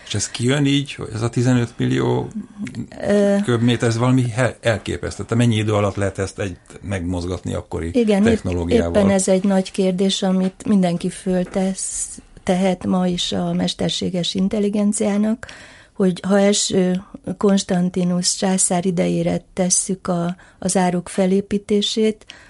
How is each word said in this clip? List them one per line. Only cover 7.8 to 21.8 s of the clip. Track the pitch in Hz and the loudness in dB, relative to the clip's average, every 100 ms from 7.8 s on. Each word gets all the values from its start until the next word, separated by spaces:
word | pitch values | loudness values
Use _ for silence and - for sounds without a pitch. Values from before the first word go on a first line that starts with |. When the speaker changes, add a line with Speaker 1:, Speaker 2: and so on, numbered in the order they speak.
| 82 | -2
Speaker 2:
Igen, | 247 220 196 220 | 0 2 4 2
épp-, | |
Speaker 1:
technológiával? | 220 185 180 170 233 170 170 | 2 -2 -2 2 2 2 2
Speaker 2:
éppen | 196 | 4
ez | 196 190 | 2 2
egy | 190 | 2
nagy | 196 190 185 | 2 0 0
kérdés, | - 185 185 196 - | -2 -2 0 0 0
amit | 190 185 185 - - | 0 0 0 -4 0
mindenki | 208 180 175 180 | 2 2 0 -4
föltesz, | - 190 180 185 196 190 190 - - - - - - | -6 -2 -2 -2 -2 -2 -2 -8 -8 -10 -12 -20 -10
tehet | - 180 190 180 202 | -2 2 2 0 0
ma | 185 180 | 0 0
is | 175 - | -2 -2
a | 196 175 | -2 -2
mesterséges | 175 185 - 175 - 185 180 170 | 0 -2 -2 -4 -2 -4 -2 -2
intelligenciának, | 190 190 214 202 214 208 208 214 202 214 226 - - - - - | -2 0 0 -2 0 0 0 0 0 0 -2 -6 -18 -20 -20 -20
hogy | - 190 180 190 | 0 0 0 2
ha | 202 | 4
első | 202 208 - 190 180 180 - - - 185 | 4 2 0 0 2 0 -6 -12 -10 -2
Konstantinusz | 208 196 - 180 180 185 180 180 180 - | 2 2 2 0 0 0 0 0 -2 -2
császár | 196 190 - 180 185 | 0 2 2 0 0
idejére | 180 175 170 170 175 - | 0 0 0 0 -2 -4
tesszük | - 180 - - 185 - | -4 0 0 -2 -4 -2
a, | 175 170 180 - _ | -2 -2 -6 -14 _
az | 185 190 | -2 2
árok | 180 175 175 | 2 0 -4
felépítését, | - 185 196 196 202 - 208 | 0 2 2 0 -4 0 0